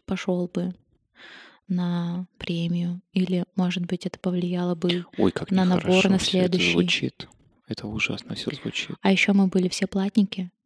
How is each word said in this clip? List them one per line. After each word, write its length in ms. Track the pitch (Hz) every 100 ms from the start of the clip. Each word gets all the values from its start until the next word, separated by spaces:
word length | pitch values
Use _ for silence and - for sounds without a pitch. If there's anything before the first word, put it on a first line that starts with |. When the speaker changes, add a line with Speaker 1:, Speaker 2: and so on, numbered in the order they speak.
| -
Speaker 1:
пошёл 420 | 185 - 180 175
бы 200 | 180 180 180 _ _ _ _ - - - _ -
на 580 | 180 175 175 170 175 180 -
премию, 640 | - 170 170 175 175 180 -
или, 320 | 190 185 180 175 -
может 300 | 180 180 175
быть, 200 | 180 180
это 140 | -
повлияло 560 | 185 180 175 180 180 170
бы 300 | 175 175 175 -
Speaker 2:
Ой, 140 | -
как 180 | - -
Speaker 1:
на 120 | 190 185
набор 200 | 180 180
Speaker 2:
нехорошо 240 | 185 190
Speaker 1:
на 80 | 190
Speaker 2:
всё 220 | - 185
это 180 | 180 180
Speaker 1:
следующий. 140 | 175
Speaker 2:
звучит. 560 | 175 180 - 127 - - _ _ _ -
Это 160 | 110 107
ужасно 480 | 110 - - - 107
всё 140 | -
звучит. 440 | - 117 - - -
Speaker 1:
А 100 | 196
ещё 220 | 190 -
мы 140 | 196 190
были 200 | 185 180
все 200 | - 185
платники, 640 | 196 196 - 190 - 180 _